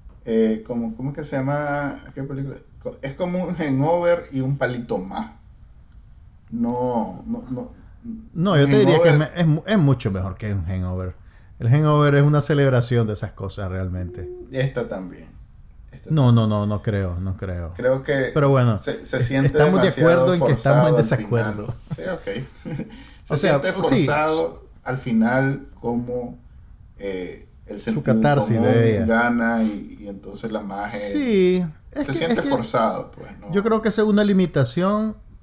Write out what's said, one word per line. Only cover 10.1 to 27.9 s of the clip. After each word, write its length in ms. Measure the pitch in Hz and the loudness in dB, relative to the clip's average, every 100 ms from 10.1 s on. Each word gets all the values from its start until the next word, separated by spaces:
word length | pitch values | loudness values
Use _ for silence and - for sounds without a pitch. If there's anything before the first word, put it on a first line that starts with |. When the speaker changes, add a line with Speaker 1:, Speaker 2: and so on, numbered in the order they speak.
Speaker 2:
mejor 240 | 95 92 95 | -2 -4 -6
que 160 | 107 | -4
un 120 | 101 85 | -4 -4
Hangover. 500 | 92 92 92 92 - - - - - | -4 -4 -6 -8 -10 -20 -20 -20 -6
El 100 | 117 | 2
Hangover 460 | 139 156 147 147 143 | 4 4 4 4 4
es 80 | |
una 180 | 147 147 | 4 2
celebración 680 | 143 147 139 123 120 120 113 | 2 2 4 2 2 0 0
de 60 | |
esas 180 | 104 107 | -4 -8
cosas 380 | - 98 - 95 | -8 -10 -8 -6
realmente. 600 | 92 92 90 90 - - - - | -4 -4 -6 -8 -10 -12 -14 -8
Speaker 1:
Esta 360 | 131 135 120 113 | -4 -2 -4 -6
también. 420 | 98 92 - - - - - - - - | -8 -12 -16 -20 -20 -20 -20 -20 -20 -20
Esta 180 | - - | -20 -2
Speaker 2:
No, 140 | 160 127 | 2 4
Speaker 1:
también. 80 | 117 | 4
Speaker 2:
no, 120 | 110 | 2
no, 180 | 104 104 | 0 -2
no 160 | 104 | -2
creo, 380 | - 101 92 87 | -2 -2 -4 -6
no 180 | 95 92 | -6 -8
creo. 360 | 95 87 85 - | -8 -8 -8 -4
Speaker 1:
Creo 280 | 123 135 | -2 -2
que 280 | 135 139 127 | -2 -2 0
Speaker 2:
Pero 160 | 156 139 | 2 4
bueno, 260 | 135 123 104 | 4 4 0
Speaker 1:
se, 280 | - 117 - | -4 -6 -6
se 120 | 127 | -2
Speaker 2:
es-, 80 | 120 | 0
Speaker 1:
siente 200 | 135 139 | 2 2
Speaker 2:
estamos 280 | 151 156 190 | 4 4 4
de 80 | 196 | 2
Speaker 1:
demasiado 220 | - 160 | 4 4
Speaker 2:
acuerdo 220 | 170 175 | 6 4
en 120 | 175 - | 4 2
que 60 | |
estamos 380 | 131 139 147 156 | 2 4 4 4
en 60 | 143 | 4
Speaker 1:
forzado 20 | |
al 60 | 113 | 2
final. 500 | 123 107 117 107 104 | 0 0 -2 -2 -4
Speaker 2:
desacuerdo. 160 | 104 - - 151 | -10 -12 -12 -10
Speaker 1:
Sí, 60 | 170 175 - 104 139 - - | -8 -8 -8 -8 -10 -14 -10
ok. 40 | 151 - | -10 -10
<laughs> 360 | - - - | -16 -20 -20
Se 100 | - 151 | -6 0
Speaker 2:
O 20 | |
sea, 140 | 185 143 | 2 2
Speaker 1:
siente 80 | 185 | 0
Speaker 2:
sí. 40 | 190 - 254 143 | -2 2 4 2
Speaker 1:
forzado 600 | 147 156 160 165 - - - | 2 0 0 -2 -8 -20 -14
al 140 | - 131 | -8 -8
final 680 | 123 110 113 131 135 139 - - | -2 0 2 2 0 -4 -10 -10
como, 580 | 117 120 123 123 120 - - - - - - - | -6 -4 -6 -8 -8 -14 -20 -20 -20 -20 -20 -14
eh, 480 | 98 92 90 - - - - | -10 -8 -10 -14 -20 -20 -16
el 120 | 104 | -8
Speaker 2:
Su 60 | - | -4